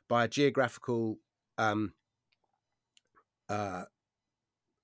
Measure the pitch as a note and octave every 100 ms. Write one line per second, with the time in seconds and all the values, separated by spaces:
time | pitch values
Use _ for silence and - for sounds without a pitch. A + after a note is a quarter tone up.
0 | _ A#2+ A#2 C#3 C#3+ B2+ B2 - - A#2
1 | A2+ G#2+ _ _ _ - A2 G#2+ G#2 -
2 | _ _ _ _ _ _ _ _ _ _
3 | _ _ _ _ - G#2 G2+ F2+ - _
4 | _ _ _ _ _ _ _ _